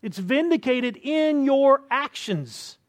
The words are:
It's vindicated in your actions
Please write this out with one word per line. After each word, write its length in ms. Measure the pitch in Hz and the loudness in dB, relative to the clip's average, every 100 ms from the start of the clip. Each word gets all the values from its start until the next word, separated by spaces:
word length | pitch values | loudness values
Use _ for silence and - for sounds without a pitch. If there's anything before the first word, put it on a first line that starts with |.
It's 180 | 220 185 | -10 -8
vindicated 760 | 185 269 330 339 262 254 247 214 | -2 0 2 0 0 -2 -2 -6
in 480 | 269 311 311 294 | -4 0 2 2
your 380 | 277 269 277 269 269 | 2 4 6 4 2
actions 880 | 247 285 - - 180 127 107 - - | -4 -4 -10 -6 -6 -6 -14 -18 -20